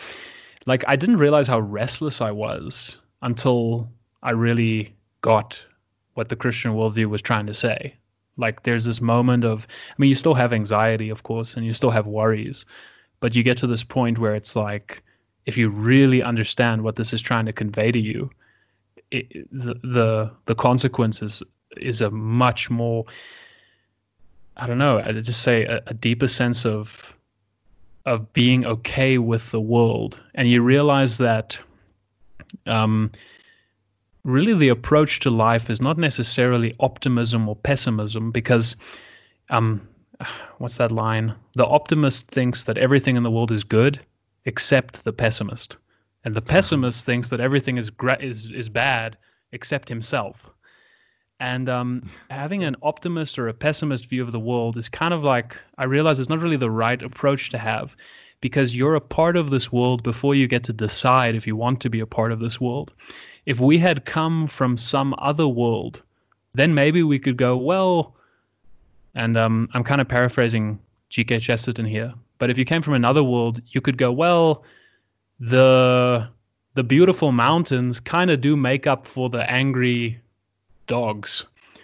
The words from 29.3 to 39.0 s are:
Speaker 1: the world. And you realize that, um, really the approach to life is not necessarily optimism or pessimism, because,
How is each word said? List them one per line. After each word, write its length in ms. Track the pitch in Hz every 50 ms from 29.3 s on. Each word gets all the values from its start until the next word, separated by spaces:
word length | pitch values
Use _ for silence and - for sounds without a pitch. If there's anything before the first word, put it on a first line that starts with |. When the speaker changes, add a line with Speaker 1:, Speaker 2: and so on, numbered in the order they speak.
| 117 113 - -
Speaker 1:
the 100 | - 113
world. 600 | 110 110 117 117 117 113 113 113 110 104 - - - _ -
And 140 | - 131 120
you 140 | 123 120 120
realize 560 | 123 131 139 147 147 143 139 135 131 113 110
that, 400 | 127 120 113 110 110 - - - - - _ _ _ _ _ _ _ _ _ _ _ - - - - - - - _
um, 440 | - 113 110 110 110 110 110 110 107 - - - - - _ _ _ _ _ _ _ _ _ _ _ _ _ _ _ _ _ -
really 280 | 135 127 135 165 220 226
the 160 | 180 151 131
approach 520 | 120 117 120 - 151 151 156 147 - -
to 100 | - 139
life 400 | 117 113 110 113 117 117 117 -
is 100 | 120 107
not 160 | 127 135 160
necessarily 800 | 160 170 151 127 - 120 - - - 123 123 123 120 117 117 - -
optimism 680 | - 131 - - - 135 123 120 120 113 117 113 110 107
or 80 | 104
pessimism, 720 | - - - 143 135 - 131 113 107 104 104 107 113 110 113
because, 460 | 113 123 113 - 127 120 113 110 - - - - - -